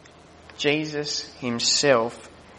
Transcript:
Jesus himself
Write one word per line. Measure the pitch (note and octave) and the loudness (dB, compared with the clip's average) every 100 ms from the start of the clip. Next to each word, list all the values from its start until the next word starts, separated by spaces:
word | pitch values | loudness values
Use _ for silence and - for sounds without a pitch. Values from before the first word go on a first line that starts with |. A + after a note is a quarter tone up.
| - - - - - - | -20 -20 -20 -20 -18 -4
Jesus | D3 D3+ D#3 D3 D3 - - | 0 0 -2 -6 -6 -6 -8
himself | - B2+ A#2 - - D3 B2 A#2 - - - - | -8 -4 -2 0 2 4 4 4 -4 -18 -20 -20